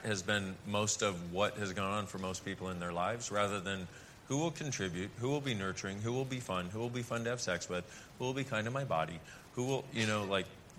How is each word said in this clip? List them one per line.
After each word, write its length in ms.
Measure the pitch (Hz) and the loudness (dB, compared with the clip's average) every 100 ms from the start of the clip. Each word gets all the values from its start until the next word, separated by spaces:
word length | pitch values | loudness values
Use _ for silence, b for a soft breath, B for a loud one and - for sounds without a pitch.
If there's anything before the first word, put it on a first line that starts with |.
has 180 | 113 104 | 0 0
been 340 | 90 104 95 92 - | 2 2 2 -4 0
most 360 | 104 107 - | 2 2 2
of 300 | 104 90 87 | 2 2 -2
what 240 | 90 104 - | 2 2 2
has 140 | 104 | -2
gone 200 | 92 98 | 0 0
on 140 | 104 98 | 0 -2
for 120 | 95 | -2
most 260 | 92 92 | -4 -2
people 240 | - 95 92 | -4 -4 -2
in 100 | 90 | -2
their 120 | 87 | -2
lives, 380 | 85 92 120 120 | 0 2 0 0
rather 300 | 104 104 101 | 2 4 2
than 260 | 92 95 90 B B B - | 0 -2 -4 B B B -2
who 100 | 135 | 2
will 120 | 165 | 2
contribute, 600 | 160 151 - 98 85 101 - | 0 -2 0 0 0 -4 -2
who 80 | 120 | 0
will 120 | 147 | 2
be 140 | 135 | 2
nurturing, 460 | 110 98 90 101 98 | 0 0 -2 -2 -2
who 100 | 110 | 0
will 120 | 123 | 0
be 160 | 135 127 | 0 -2
fun, 280 | 120 92 90 | 0 0 0
who 80 | 107 | -2
will 120 | 120 | -2
be 120 | 123 | -2
fun 220 | 120 117 | -2 0
to 60 | 117 | 0
have 100 | 123 | 0
sex 280 | - 87 - | 0 0 0
with, 160 | 90 87 B B - | -2 -2 B B -4
who 60 | |
will 100 | 127 | 0
be 100 | 131 | 0
kind 200 | 135 107 | 0 0
to 60 | 110 | 2
my 140 | 131 | 0
body, 360 | 135 82 80 82 - B B | 2 2 2 -2 -10 B B
who 100 | - | -2
will, 200 | 127 135 - | 2 2 0
you 140 | 117 110 | 2 4
know, 180 | 107 | 4
like, 220 | 98 98 90 - - | 4 2 2 -6 -16